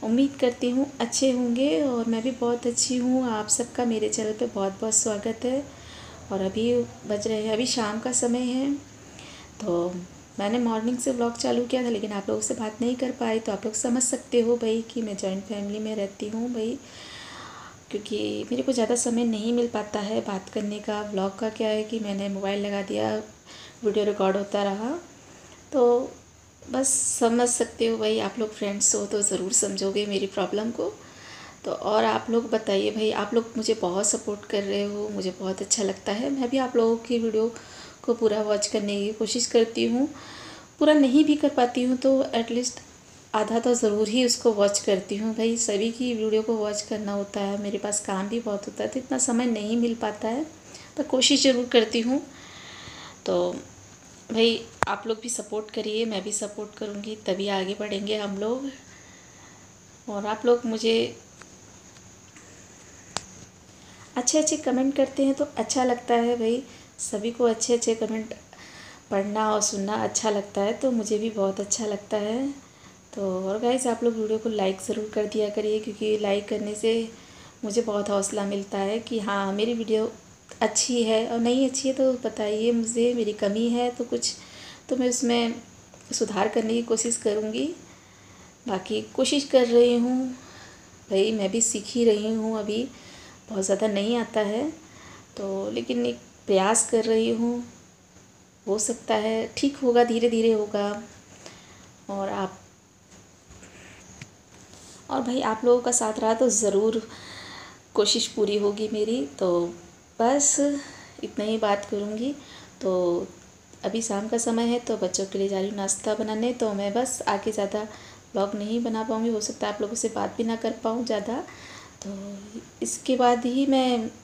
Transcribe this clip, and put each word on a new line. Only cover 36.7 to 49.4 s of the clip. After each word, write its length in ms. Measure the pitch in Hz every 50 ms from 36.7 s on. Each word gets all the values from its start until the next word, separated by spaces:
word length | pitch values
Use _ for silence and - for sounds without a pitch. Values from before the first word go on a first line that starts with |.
| 254
लोगों 200 | 240 226 226 233 226
की 200 | 233 - 247 233
video 340 | 226 226 214 220 220 233 233 - - - - - - - - - -
को 100 | - 240
पूरा 260 | 233 233 220 208 214 214
watch 240 | 208 214 202 208
करने 300 | - - 214 202 202 202
की 160 | 202 202 208 220
कोशिश 320 | - 226 202 - 247 233 -
करती 360 | - 233 226 226 233 233 233
हूँ, 220 | 233 226 247 269 320 - - - - - - - - - - - - - -
पूरा 160 | 302 302 302
नहीं 300 | 302 277 262 240 294 311
भी 120 | 294 302
कर 120 | 294 - 285
पाती 320 | 285 - 247 240 - 262 247
हूँ 140 | 254 254 254
तो 240 | - 269 269 262 269 - -
एटलीस्ट 460 | 233 233 233 233 240 247 240 - - - - - - - - - - - - -
आधा 240 | 220 214 208 226 233
तो 140 | 240 254 247
ज़रूर 340 | 233 - 214 208 208 220 208
ही 160 | 208 254 254
उसको 280 | 240 240 - - 240 220
watch 260 | 208 202 202 202 -
करती 360 | - - 202 185 190 - 202
हूँ 180 | 202 214 220 220
भाई। 220 | 226 226 226 233 233
सभी 320 | - - 208 202 208 226 233
की 200 | - 262 247 240
video 280 | 220 214 220 214 220 214
को 140 | 233 233
watch 260 | 220 208 208 208 208 -
करना 300 | - 226 208 214 202 202
होता 280 | 202 202 202 - 208
है, 200 | 202 196 202 202 208
मेरे 160 | 202 202 202
पास 220 | - 208 208 - -
काम 260 | - 196 190 190 202
भी 120 | 226 233
बहुत 260 | 233 226 202 202 202
होता 160 | - 190 - 208
है, 60 | 220
तो 80 | - 262
इतना 180 | 254 - 269 254
समय 260 | 247 - 247 233